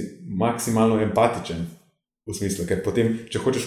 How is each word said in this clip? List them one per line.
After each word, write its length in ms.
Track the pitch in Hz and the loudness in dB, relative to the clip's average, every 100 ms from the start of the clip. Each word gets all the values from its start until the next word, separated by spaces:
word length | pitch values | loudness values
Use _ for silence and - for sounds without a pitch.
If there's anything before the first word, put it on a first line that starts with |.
| 85 - - | -6 -10 -8
maksimalno 720 | 92 117 120 123 113 113 110 | -2 0 0 0 4 4 4
empatičen 640 | 107 95 117 - - 82 85 - _ _ _ _ - | 2 4 4 2 -6 -6 -8 -10 _ _ _ _ -10
v 80 | |
smislu, 320 | 101 101 95 87 | -4 -2 -2 -2
ker 160 | 92 | 0
potem, 360 | 107 117 113 113 - | 0 2 2 0 -4
če 120 | 117 | -2
hočeš 240 | 127 - | 0 0